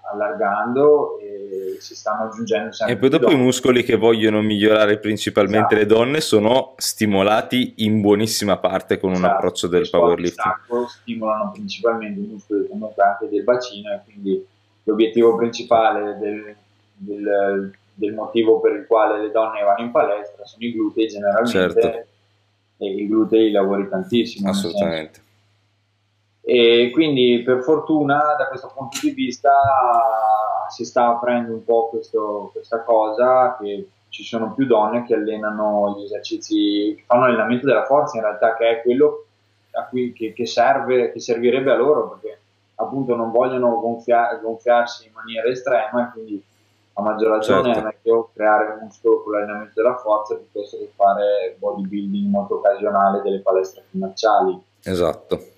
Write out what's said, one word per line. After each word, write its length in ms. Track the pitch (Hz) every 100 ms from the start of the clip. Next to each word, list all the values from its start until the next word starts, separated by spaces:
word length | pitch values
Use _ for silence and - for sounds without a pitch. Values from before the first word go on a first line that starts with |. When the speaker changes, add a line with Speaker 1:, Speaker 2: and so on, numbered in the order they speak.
| -
Speaker 1:
allargando 1080 | 104 104 107 101 101 113 127 147 147 - 104
e 600 | 104 101 101 95 95 98
si 160 | - -
stanno 280 | 107 107 110
aggiungendo 400 | 107 110 107 110
sempre 220 | - 110
Speaker 2:
E 40 | 117
poi 100 | 131
Speaker 1:
più 100 | 156
Speaker 2:
dopo 120 | 117
i 20 |
Speaker 1:
donne. 100 | 143 127
Speaker 2:
muscoli 360 | 127 135 123
che 140 | 110 110
vogliono 440 | 113 113 110 107
migliorare 580 | 107 104 107 107 104 104
principalmente 760 | 104 104 - 107 98 107 104
Speaker 1:
Esatto. 0 |
Speaker 2:
le 120 | 107 104
donne 340 | 110 123 151
sono 540 | 151 107 107 127 - -
stimolati 960 | - - 107 98 101 110 127 127 123 -
in 220 | 107 110
buonissima 580 | 101 104 110 - 104 92
parte 400 | 90 92 - 95
con 100 | 95
un 60 | 92
Speaker 1:
Esatto. 180 | 90
Speaker 2:
approccio 320 | 98 92 - 90
del 140 | 87
Speaker 1:
Lo 40 | -
sport 160 | 87
di 20 | 85
Speaker 2:
powerlifting. 420 | 85 87 - 107
Speaker 1:
sacco 320 | 90 _ 120 120
stimolano 640 | - 120 113 110 107 104
principalmente 720 | 104 101 - 117 113 107 98
i 60 | 104
muscoli 380 | 104 _ 101 95
comunque 340 | 104 107 -
anche 260 | 101 101 110
del 140 | 104
bacino 500 | 101 127 123 101 104
e 80 | 101
quindi 420 | _ 101 98 95 - _ _ _
l'obiettivo 500 | - 110 110 113 117 110
principale 800 | 117 117 - 113 110 104 104 98
del, 360 | 104 107 104 104 _ _ _
del, 800 | 101 98 101 104 101 98 98 98 - _
del 220 | - 104
motivo 460 | 107 110 117 110 110
per 120 | 110 104
il 100 | -
quale 340 | 113 107 104
le 100 | 107
donne 300 | 113 110 104
vanno 180 | 101 101
in 60 | 120
palestra 540 | - 107 104 - -
sono 200 | - 107
i 80 | 117
glutei 360 | 110 104 113 110
generalmente 420 | 104 101 104 120 98 90 -
Speaker 2:
Certo. 260 | - - - _ _ _ _ _ _ _
Speaker 1:
e 100 | 101
i 200 | 98 104
glutei 360 | 110 101 113 110
li 40 |
lavori 380 | 101 98 101 98
tantissimo, 580 | 95 92 120 113 101 98
nel 80 |
senso. 220 | 98 92 -
Speaker 2:
Assolutamente. 480 | 82 82 78 - _ _ _ _ _ _ _ _ _ _ _ _ -
Speaker 1:
E 420 | 123 117 120 123
quindi 500 | 139 160 135 123 120
per 180 | 120 127
fortuna 720 | 151 151 - 156 143 143 151 147
da 80 | 135
questo 240 | 127 -
punto 260 | 135 127 -
di 80 | 151
vista 400 | 131 131 123 139 139 139 147 151 117 117 110 110 - 107 - -
si 140 | -
sta 240 | 113 127 120
aprendo 440 | 117 120 120 117
un 120 | 113
po' 240 | 110 117 113
questo, 600 | 113 - 110 107 104 101
questa 300 | - - 117
cosa, 760 | 117 113 107 110 127 127 123 -
che 280 | 101 98 - _ _
ci 120 | -
sono 320 | - - 110
più 120 | 139 127
donne 380 | 110 113 120
che 100 | -
allenano 840 | 110 107 107 107 107 107 104 101 101
gli 60 |
esercizi, 920 | 101 104 - 110 - 107 104 104 107 107
che 60 |
fanno 200 | _ 120
allenamento 420 | 127 113 113 123 139
della 180 | 110
forza 340 | - 147 - 117
in 40 |
realtà, 320 | 107 107 117 113
che 120 | 117 113
è 40 |
quello 420 | - 135 147 - - _ _ _ _
a 140 | - -
cui, 260 | 127 123
che, 200 | - 110
che 140 | - 113
serve, 640 | - 120 135 120 127 117
che 80 | -
servirebbe 540 | - 113 120 131 135
a 40 | 113
loro, 340 | 139 139 98
perché 280 | - 107 - _ _ _ -
appunto 400 | 117 135 123 117
non 160 | 113
vogliono 480 | 117 131 127 123 113
gonfia-, 580 | 113 117 - 117 117 113
gonfiarsi 640 | 113 113 123 120 117 - -
in 60 |
maniera 340 | - 117 113 117
estrema 600 | 127 139 120 - 143 120
e 40 |
quindi 320 | 113 110 98 _ _ _ _ _
a 80 | 101
maggior 280 | 104 107 110
ragione 440 | 107 107 95 120
Speaker 2:
Certo. 140 | 110 107
Speaker 1:
è 40 |
meglio 380 | - 117 113 110
creare 460 | - 107 107 107 110
muscolo 420 | 110 _ 113 110
con 100 | 107
l'allenamento 400 | 104 104 107 107
della 220 | - 120 -
forza 400 | 110 107 107 113
piuttosto 420 | - 104 101 110
che 120 | 104
fare 600 | - 98 98 104 101 92 90
bodybuilding 720 | 101 101 95 101 101 101 101
molto 240 | 101 98 101
occasionale 600 | 101 98 101 98 98 98
delle 180 | 95 98
palestre 420 | 98 95 95 - _
commerciali. 680 | 95 95 - 110 101 - - _ _
Speaker 2:
Esatto. 680 | - 92 85 - - 85 -